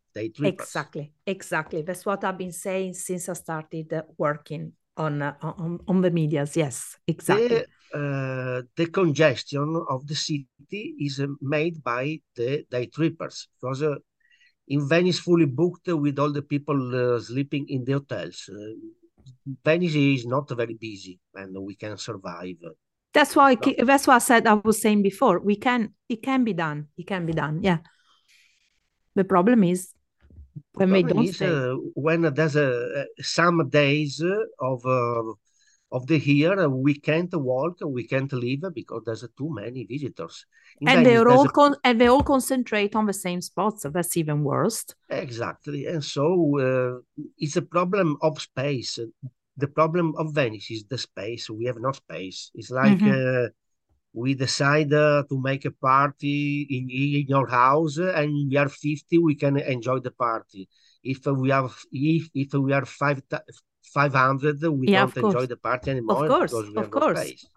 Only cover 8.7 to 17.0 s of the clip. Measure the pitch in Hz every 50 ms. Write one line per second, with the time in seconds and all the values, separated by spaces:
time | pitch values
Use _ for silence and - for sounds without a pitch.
8.7 | - - 165 165 165 196 185 165 135 151 160 147 120 - - - 143 139 147 156
9.7 | 160 165 - - 131 127 143 147 156 143 - - 156 143 131 _ _ _ 143 -
10.7 | 190 208 226 330 311 285 147 143 131 135 139 143 143 - 139 135 151 151 160 175
11.7 | 165 156 - 127 120 123 131 151 160 147 _ _ - 123 117 127 143 151 - -
12.7 | 123 123 120 - - 143 160 160 160 - 78 67 - - - _ _ _ 123 127
13.7 | 135 131 156 151 139 - - _ _ _ _ _ _ _ _ _ _ _ _ -
14.7 | 139 147 143 135 165 175 180 185 165 - - 175 175 170 160 139 123 127 175 180
15.7 | 175 - - 180 170 147 147 147 139 139 143 147 143 143 143 - 147 139 139 -
16.7 | 143 139 127 123 123 127